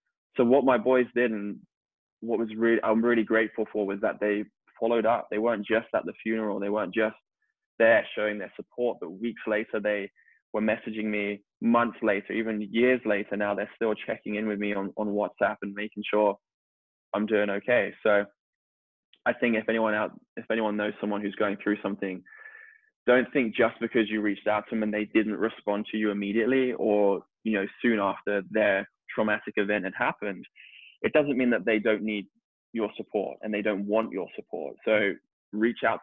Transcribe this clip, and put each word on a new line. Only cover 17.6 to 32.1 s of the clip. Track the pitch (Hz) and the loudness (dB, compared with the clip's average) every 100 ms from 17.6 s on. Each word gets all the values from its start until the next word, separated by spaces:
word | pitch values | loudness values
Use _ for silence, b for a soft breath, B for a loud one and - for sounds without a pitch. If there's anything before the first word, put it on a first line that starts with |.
| - 123 95 - | 2 2 2 -2
So | 110 101 101 _ _ _ _ _ _ _ _ _ - | 2 4 2 _ _ _ _ _ _ _ _ _ -4
I | |
think | 123 120 110 | 0 0 0
if | 107 | 0
anyone | 113 110 | 0 0
out, | 107 101 - _ - | 0 -4 -8 _ -18
if | - | -4
anyone | 113 107 104 | -2 0 -2
knows | 107 104 | -4 -4
someone | 107 104 | -4 -2
who's | 104 | -4
going | 101 104 101 | -2 -2 0
through | - 104 | -2 -2
something, | 101 101 98 92 B B B B B B B _ - | -2 -4 -6 -8 B B B B B B B _ 4
don't | 123 117 | 4 4
think | 147 117 | 0 0
just | 110 113 - | 2 0 2
because | 113 120 104 | -2 0 2
you | 107 | 0
reached | 104 98 - | -2 -2 -2
out | 107 - | -2 -2
to | |
them | 113 | -4
and | 107 | -2
they | 107 107 | -2 0
didn't | 110 107 104 | 2 0 0
respond | 110 - - 104 107 | -2 -4 -4 -4 -4
to | 110 | -2
you | 107 | -2
immediately, | 101 101 107 113 131 127 | -2 -2 0 2 2 0
or, | 117 107 104 101 95 - _ | 0 2 4 4 2 -4 _
you | 113 | -2
know, | 104 101 - | -2 -2 -2
soon | 123 110 | 0 2
after | 98 92 - 101 90 | 0 -2 -4 -4 -2
their | 104 104 98 104 _ - | 0 2 2 -2 _ -10
traumatic | - 107 104 - 104 | -4 -2 -2 -4 -4
event | 101 104 | 0 -2
had | 95 - | -2 -4
happened, | 127 - 104 92 - B B B B B | -4 -4 -8 -8 -14 B B B B B
it | 143 | 0
doesn't | 156 143 127 | 2 2 2
mean | 123 | 2
that | 113 | 2
they | 98 107 | 2 2
don't | 110 107 | 2 0
need | 107 | -2